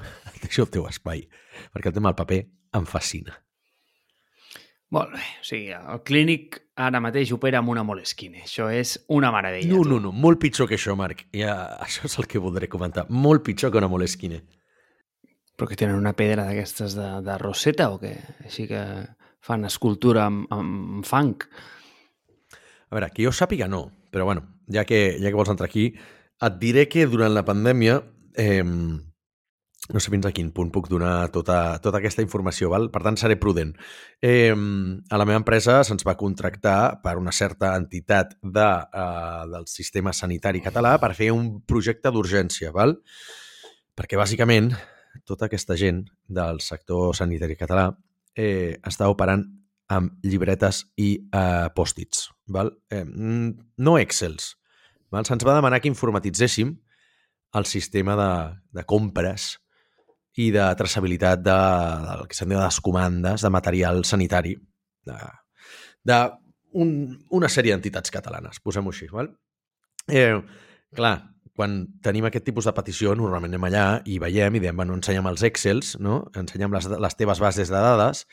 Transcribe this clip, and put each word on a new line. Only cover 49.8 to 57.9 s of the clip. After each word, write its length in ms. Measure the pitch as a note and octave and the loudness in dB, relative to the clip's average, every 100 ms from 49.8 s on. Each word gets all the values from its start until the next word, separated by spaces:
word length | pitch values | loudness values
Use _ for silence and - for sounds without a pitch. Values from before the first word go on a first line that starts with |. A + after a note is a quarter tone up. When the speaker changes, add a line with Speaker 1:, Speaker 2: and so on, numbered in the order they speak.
| - | -4
Speaker 1:
amb 320 | G2 F2 - G2 | -2 0 -4 -2
llibretes 600 | F#2+ F#2 F#2+ G2 - - - | 0 0 2 2 0 -6 -2
i, 300 | G2+ G2+ - | 0 0 -2
eh, 400 | G2 F#2 F2 E2+ - | 0 2 2 0 0
pòstits, 540 | E2 - F2 - - _ - | -2 -4 -8 -8 -8 _ -8
val? 240 | F#2+ G#2 - _ | -4 -4 -6 _
Eh, 140 | G#2 | -8
mm, 460 | D#2+ - A2 A#2 A#2 A#2 - - | -8 -6 -4 -2 -2 -6 -12 0
no 200 | C#3+ E3 | 4 4
Excels, 560 | G2 - F2 D2+ - - _ _ _ _ _ | 4 -2 -4 -6 -12 -14 _ _ _ _ _
val? 140 | G2+ A2+ | -4 -2
Se'ns 200 | A#2+ B2 | 0 4
va 100 | D3+ | 4
demanar 260 | C3+ B2 | 4 4
que 100 | D3 | 2
informatitzéssim 840 | B2+ A#2 G2+ G2 G2 B2 - B2 E3+ _ _ _ _ _ _ _ | 0 0 0 -2 2 2 2 -2 -4 _ _ _ _ _ _ _
el 120 | G#2+ G2 | -4 -2
sistema 500 | G2 - | -4 -4